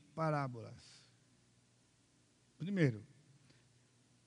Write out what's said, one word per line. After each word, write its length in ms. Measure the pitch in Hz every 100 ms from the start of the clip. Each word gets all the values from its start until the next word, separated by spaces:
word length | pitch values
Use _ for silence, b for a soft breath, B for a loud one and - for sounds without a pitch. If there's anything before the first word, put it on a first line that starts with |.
| -
parábolas. 640 | - 160 151 135 120 110 127 - - - - - - - - _ _ _ _ _ _ _ _ _ -
Primeiro, 480 | 165 196 147 107 - - - - - - - - _ _ _ _